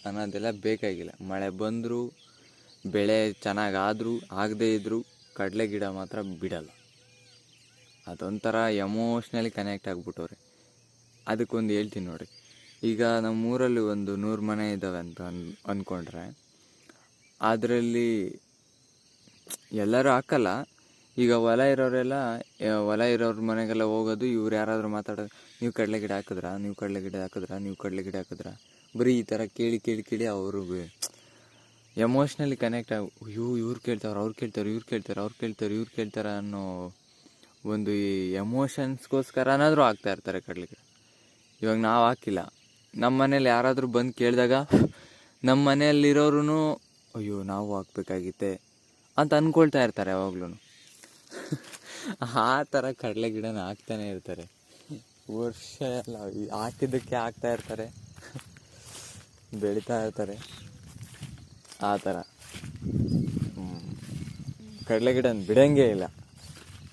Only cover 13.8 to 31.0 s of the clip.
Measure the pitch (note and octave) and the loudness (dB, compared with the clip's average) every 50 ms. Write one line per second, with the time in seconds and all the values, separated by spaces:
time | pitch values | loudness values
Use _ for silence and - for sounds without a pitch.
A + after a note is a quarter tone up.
13.8 | A2 G#2 G#2 G#2 G2+ G2 G2+ G2 G2+ A2 A2 G#2 G#2+ G#2+ G#2+ G#2+ G#2+ G#2+ G2+ F#2 | 2 2 0 -2 -2 -2 -2 -2 -2 -2 -2 0 0 -2 -2 0 -2 -2 -2 -2
14.8 | G2 F#2+ F2+ F2 E2+ E2+ E2 E2+ F2+ F2+ F2+ F2 E2+ E2+ G2 - - G2+ G2+ G2 | -4 -4 -4 -6 -8 -10 -10 -10 -10 -8 -8 -8 -10 -10 -12 -10 -8 -6 -6 -4
15.8 | F#2+ - F#2 F2+ E2 D2 D#2+ E2+ F2 G#2+ C#3 - _ _ _ _ _ _ _ _ | -4 -6 -6 -8 -8 -8 -10 -12 -12 -14 -16 -18 _ _ _ _ _ _ _ _
16.8 | _ - - _ _ _ _ _ _ _ _ - A2+ A2 A#2 A2 A#2 A#2 A#2+ A#2+ | _ -20 -20 _ _ _ _ _ _ _ _ -2 0 0 2 2 2 2 2 2
17.8 | A#2 A#2 A#2 A#2+ A#2+ A#2 A2+ G#2 F#2 - - - _ _ _ _ _ _ _ _ | 2 2 2 2 2 2 2 0 -2 -4 -6 -10 _ _ _ _ _ _ _ _
18.8 | _ _ _ _ _ _ _ _ _ _ - _ - - - - _ - - G#2+ | _ _ _ _ _ _ _ _ _ _ -20 _ -16 -14 -14 -14 _ -8 -4 -2
19.8 | G2+ G#2+ A#2+ B2+ C3 C#3 B2+ C3 - - E3 C3 A2 F2+ G2 C3 D3+ - _ _ | 0 2 2 4 4 4 4 4 2 2 2 2 4 2 0 -2 -4 -8 _ _
20.8 | _ _ _ _ _ _ - B2+ B2 A#2 A#2+ A#2 A2+ A#2 A#2 B2 C3+ C#3 C3+ C3 | _ _ _ _ _ _ 0 2 4 6 6 6 6 4 4 6 6 4 4 4
21.8 | C3 B2+ B2+ B2+ B2 C3 C3+ C#3 C3 A#2 A#2 A#2 - _ _ - G#2 G#2+ G#2+ G#2+ | 4 2 2 2 0 0 -2 -2 -2 -4 -4 -6 -10 _ _ -4 -2 0 0 2
22.8 | G#2 G#2 G#2+ A2 A#2 B2 A#2+ A2 A#2 A2+ G#2+ A2 A2+ A2+ A2 A2+ A2+ A2 A2+ A2 | 2 2 2 2 4 4 4 4 2 2 0 0 -2 -2 0 0 0 0 0 2
23.8 | A2 G#2+ A2 A2 A2 A2 A2 G#2+ B2+ B2+ A#2 A2 G#2+ A2 G#2+ G#2+ G#2+ A2 A2 A2 | 2 2 2 2 0 0 0 0 0 0 2 2 2 2 2 2 2 0 0 0
24.8 | G#2+ G#2+ G#2 G#2+ G#2 - G#2 G2+ G#2+ G#2 - - - - - - A#2+ A#2+ - - | -2 -2 -4 -4 -4 -6 -6 -6 -8 -10 -12 -18 -20 -20 -10 -6 -4 -2 0 0
25.8 | A2 G2+ A2 G#2+ G#2 G2+ G2 G2 G2+ - G2 F2+ F2+ F2 F#2+ G2+ G2+ G2+ G2 - | 0 0 0 -2 -2 -2 -4 -4 -4 -6 -6 -6 -6 -6 -6 -6 -6 -6 -6 -6
26.8 | G#2 G2 G2 G2 F#2+ F#2+ F#2 F#2+ F#2 F#2 - G2 F2+ - F#2+ G2 G2+ G2 F#2+ - | -6 -6 -4 -4 -6 -6 -6 -6 -8 -6 -8 -8 -8 -8 -8 -8 -8 -8 -8 -8
27.8 | - G2 F#2 G2 F#2 F#2+ F#2 F#2+ F2 - F2 E2+ - F#2 G2+ - _ _ _ _ | -8 -6 -6 -6 -6 -6 -6 -8 -8 -8 -12 -12 -12 -14 -16 -18 _ _ _ _
28.8 | _ _ - A2+ A#2+ B2+ B2 A#2+ G#2 - A2+ G#2+ A2 G2 - - A#2 A#2 A#2 G#2+ | _ _ -2 0 2 4 4 2 0 -2 -4 -4 -4 -4 -4 -2 0 0 0 0
29.8 | - A#2+ A2 G#2+ G#2 - A#2 G#2+ A#2 A2 G#2 G2 F#2+ G2 G2 G2+ F#2+ F2 F#2 F2+ | 0 -2 -2 -2 -4 -4 -4 -2 -2 -2 -2 -2 -4 -4 -4 -6 -6 -4 -6 -6
30.8 | E2+ E2 - - | -8 -10 -12 -10